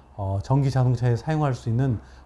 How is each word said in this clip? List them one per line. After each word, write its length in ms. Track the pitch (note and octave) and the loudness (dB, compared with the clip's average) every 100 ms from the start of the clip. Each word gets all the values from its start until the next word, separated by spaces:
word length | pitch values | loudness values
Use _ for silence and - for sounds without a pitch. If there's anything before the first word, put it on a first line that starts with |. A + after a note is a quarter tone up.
| - - | -18 -8
어, 240 | G2 G2 | -4 -4
전기 260 | - C#3 C3+ | 0 0 2
자동차에 460 | C3 B2 A#2+ B2 A2+ | 2 2 2 2 0
사용할 400 | D#3+ D#3 C#3+ B2 | 0 0 0 -2
수 140 | A#2 | -2
있는 300 | A#2 C3+ G2+ - - | 0 0 -2 -6 -20